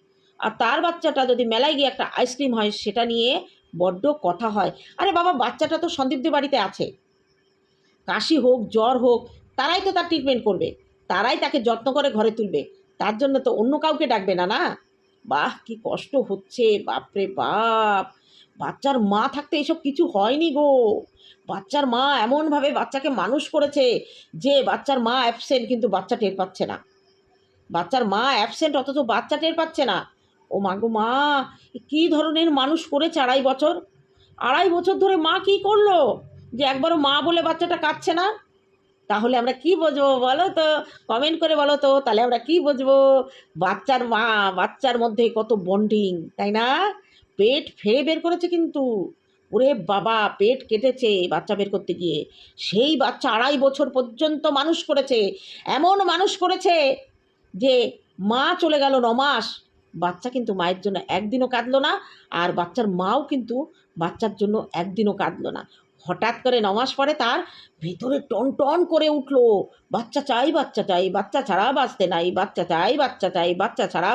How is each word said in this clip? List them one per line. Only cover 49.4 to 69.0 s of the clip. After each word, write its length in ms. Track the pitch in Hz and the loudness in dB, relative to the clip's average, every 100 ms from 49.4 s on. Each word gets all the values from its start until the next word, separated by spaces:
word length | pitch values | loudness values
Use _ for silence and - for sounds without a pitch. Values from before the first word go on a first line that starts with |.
| _ | _
ওরে 220 | 214 262 | 2 2
বাবা, 600 | 254 165 202 220 226 202 - | 2 0 -2 0 0 0 0
পেট 300 | 202 262 - | 0 0 -2
কেটেছে 600 | 220 254 254 226 196 180 | 0 0 0 0 2 0
বাচ্চা 240 | 156 165 | -2 -2
বের 160 | 202 196 | -4 -2
করতে 220 | 196 190 | -4 -4
গিয়ে। 300 | 175 175 147 - - - - | -4 -2 -4 -6 -14 -20 -12
সেই 400 | - 190 277 302 | -4 0 2 2
বাচ্চা 340 | 240 - 269 | 0 -2 -2
আড়াই 280 | 220 247 294 | 0 0 2
বছর 320 | 269 269 285 | 2 2 -2
পর্যন্ত 560 | 254 247 226 311 302 311 | -2 -4 -2 -2 0 0
মানুষ 380 | 277 294 330 | 0 0 -2
করেছে, 340 | - 285 269 233 196 185 - - | 0 -2 2 0 0 -4 -16 -14
এমন 380 | - 240 349 403 | -4 0 2 4
মানুষ 340 | 370 339 392 - | 2 2 0 0
করেছে 600 | 359 370 370 339 269 - - _ _ _ _ | 0 0 2 2 2 0 -6 _ _ _ _
যে 200 | 185 262 254 226 - _ - | -2 2 4 2 -4 _ -6
মা 380 | 196 240 302 349 | -2 0 0 0
চলে 180 | 330 302 | 2 2
গেল 160 | 277 269 | 4 2
ন 120 | 240 | 2
মাস, 340 | 233 285 247 220 - _ _ _ | 2 2 0 -4 -12 _ _ _
বাচ্চা 340 | 170 175 175 247 | -4 -4 -4 -6
কিন্তু 240 | 254 226 | -6 -4
মায়ের 260 | 190 165 185 | -2 -2 -2
জন্য 180 | 202 185 - | -4 -6 -4
একদিনও 400 | 175 214 254 254 | -4 -2 -2 -2
কাঁদলো 300 | 247 233 269 | -2 0 0
না, 200 | 294 381 - - _ | 0 -2 -6 -20 _
আর 220 | 165 175 | -4 -2
বাচ্চার 360 | 170 175 - 220 | -2 -4 -2 -2
মাও 340 | 180 185 254 | -2 0 -2
কিন্তু 340 | 302 277 220 240 320 _ _ - | -2 -6 -4 -6 -6 _ _ -6
বাচ্চার 340 | 170 175 220 214 | -6 -4 -6 -2
জন্য 200 | 202 214 - | -2 -2 -4
একদিনও 400 | 160 185 185 208 | -6 -6 -2 -2
কাঁদলো 380 | 190 160 175 - | 0 -4 -6 -8
না। 120 | - - _ _ _ - | -10 -14 _ _ _ -8
হঠাৎ 300 | 175 220 226 | -4 -2 -2
করে 160 | 254 247 | 0 2
ন 120 | 208 | 2
মাস 180 | 202 247 | 0 -2
পরে 200 | - 277 | -2 -2
তার 260 | 302 240 294 349 - - _ | 0 -2 -2 -6 -14 -20 _
ভেতরে 380 | 160 175 247 277 | -12 -8 -4 -4
টন 260 | - 202 262 | -2 -2 -2
টন 320 | - 277 330 | 0 0 2
করে 240 | 349 320 | 2 2